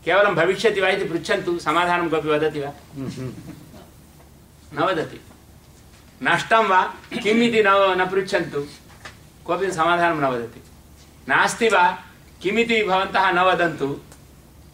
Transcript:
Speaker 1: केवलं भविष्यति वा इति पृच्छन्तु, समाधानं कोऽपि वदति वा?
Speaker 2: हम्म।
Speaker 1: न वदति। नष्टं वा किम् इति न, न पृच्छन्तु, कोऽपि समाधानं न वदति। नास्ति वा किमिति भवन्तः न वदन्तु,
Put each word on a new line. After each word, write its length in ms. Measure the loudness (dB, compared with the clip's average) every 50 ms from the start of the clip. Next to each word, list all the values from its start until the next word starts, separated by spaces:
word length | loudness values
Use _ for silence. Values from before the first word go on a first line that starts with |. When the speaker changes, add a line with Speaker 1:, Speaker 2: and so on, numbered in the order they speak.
| 0
Speaker 1:
केवलं 300 | 2 4 4 4 4 4
भविष्यति 460 | 2 2 2 0 2 2 0 2 2
वा 80 | 0 0
इति 160 | -2 -2 -2
पृच्छन्तु, 540 | -4 -4 -6 -2 -2 -2 -2 0 -2 -4 -2
समाधानं 500 | -2 0 0 2 2 2 0 0 0 0
कोऽपि 200 | -2 -2 0 0
वदति 320 | 0 2 0 0 -2 -4
वा? 120 | -8 -8 -10 -12 -20 -18 -12
Speaker 2:
हम्म। 380 | -10 -10 -10 -8 -8 -10 -10 -10 -12 -16 -18 -18 -18 -20 -20 -20 -20 -20 -20 -20 -20 -20 -20 -20 -20 -20 -20 -20 -20 -20 -20 -20 -20 -20 -14 -4
Speaker 1:
न 100 | -2 0
वदति। 360 | 0 0 -2 -4 -6 -10 -18 -20 -20 -20 -20 -20 -20 -20 -20 -20 -20 -20 -20 -20 -20 -20 -20 -20 -20 -16 -6 -2
नष्टं 440 | 0 0 0 0 2 2 2 4
वा 280 | 4 2 2 2 0 -6 -14 -16 -12 -10 -4 0
किम् 200 | 2 2 4 4
इति 200 | 4 4 4 4
न, 40 | 4
न 380 | 6 6 4 4 2 0 0
पृच्छन्तु, 600 | 0 0 -2 -2 0 -2 -2 -2 -2 -6 -8 -8 -8 -12 -20 -20 -20 -20 -20 -20 -20 -20 -20 -20 -20 -20 -18 -6
कोऽपि 280 | -4 -4 -2 -2 -4 -2
समाधानं 480 | 0 0 0 2 2 2 0 0 0
न 40 | -2
वदति। 380 | -2 -2 -4 -6 -8 -14 -18 -20 -20 -20 -20 -20 -20 -20 -20 -20 -20 -20 -20 -4 0
नास्ति 400 | 2 2 2 0 0 0 0 2
वा 300 | 4 4 4 2 0 -2 -12 -20 -20 -20 -20 -20 -20 -8 -6
किमिति 420 | -4 0 0 0 0 0 0 0
भवन्तः 460 | 0 0 0 -2 -2 -2 0 0 2
न 80 | 2 2
वदन्तु, 600 | 2 2 2 2 0 -2 -2 -4 -6 -6 -6 -8 -12 -20 -20 -20 -20 -20 -20 -20 -20 -20 -20 -20 -20 -20